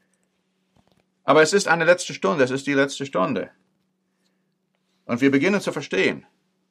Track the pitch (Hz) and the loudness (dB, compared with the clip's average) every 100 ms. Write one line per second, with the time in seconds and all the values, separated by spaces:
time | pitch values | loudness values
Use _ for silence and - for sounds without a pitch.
0 | _ _ _ _ _ _ _ _ _ _ | _ _ _ _ _ _ _ _ _ _
1 | _ _ - 147 156 196 165 165 160 175 | _ _ 2 4 4 2 0 2 2 2
2 | - 147 196 170 127 135 143 139 135 - | 0 -6 -2 0 0 -2 -2 0 -2 -4
3 | 139 170 180 101 - _ _ _ _ _ | -6 -4 -2 -4 -8 _ _ _ _ _
4 | _ _ _ _ _ _ _ _ _ _ | _ _ _ _ _ _ _ _ _ _
5 | - 120 139 139 139 202 - 156 139 185 | -8 0 2 2 2 0 -2 -8 -4 -2
6 | 147 73 - _ _ _ _ | -2 -4 -12 _ _ _ _